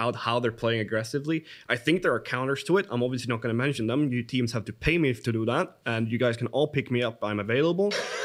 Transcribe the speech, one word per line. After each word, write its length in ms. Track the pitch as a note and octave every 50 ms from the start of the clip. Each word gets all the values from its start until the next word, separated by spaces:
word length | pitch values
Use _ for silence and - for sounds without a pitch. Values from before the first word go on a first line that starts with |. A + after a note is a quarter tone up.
out 160 | A2 A#2+ A#2+
how 240 | A#2 - A2+ A#2 B2
they're 100 | A#2+ A#2+
playing 300 | A2+ - - A2+ A2+ A2+
aggressively, 640 | G#2+ G2 A2 A2 A2 A2+ - C#3+ C3+ D3+ E3 D#3+ D#3+ - - - - -
I 80 | A#2+
think 260 | A#2+ - D3+ D#3+ F#3 F3+
there 100 | F3 C3
are 60 | A2+
counters 440 | - - - B2 B2+ C3 C#3 C3+ -
to 140 | - E3+ G3
it. 80 | G3 G3
I'm 100 | A#2 A#2+ A#2+
obviously 240 | B2+ B2+ B2 A2 A#2 B2
not 100 | A2 -
gonna 120 | A#2+ A2+
mention 320 | A#2 B2+ C#3+ C#3 - A2+
them. 240 | A2 A#2+ C#3+ D3+ C#3+ B2
You 120 | B2 A#2
teams 260 | A#2+ - B2+ B2 A#2 -
have 120 | A#2 G2+
to 80 | - A2
pay 260 | - - D3+ D#3+ F3
me 160 | D#3+ C3+ B2
to 180 | A2+ - B2 A2+
do 140 | A2 A2
that, 300 | A2 A#2+ D3 F3+ F3 - _ _
and 240 | B2 A#2 A2+ A#2 A2+
you 80 | A2+ A#2
guys 180 | B2+ B2 A#2
can 120 | A#2 B2 A2+
all 180 | - C3 D3
pick 240 | D3 D3 C#3 B2 -
me 100 | B2+ A#2+
up. 220 | B2 A#2 A2+ - -
I'm 160 | G#2 G#2+ G#2
available. 540 | G2+ G2+ A#2 C3 D3+ E3 F3 F3 G3 G#3 G3+ - - - - - -